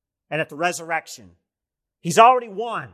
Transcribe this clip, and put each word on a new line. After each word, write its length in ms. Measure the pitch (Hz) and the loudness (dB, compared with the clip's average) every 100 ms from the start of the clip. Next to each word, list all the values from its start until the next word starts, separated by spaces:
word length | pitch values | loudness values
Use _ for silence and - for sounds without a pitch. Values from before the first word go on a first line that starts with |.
| _ _ - | _ _ -8
and 120 | 151 | -6
at 80 | 156 | -6
the 80 | 147 | -4
resurrection. 760 | 175 175 165 160 - - 95 85 _ _ _ _ _ _ | -4 -4 -6 -8 -8 -18 -20 _ _ _ _ _ _ _
He's 180 | 165 180 | 0 6
already 300 | 233 254 240 | 6 6 0
won. 400 | 190 233 196 127 | -8 -8 -8 -12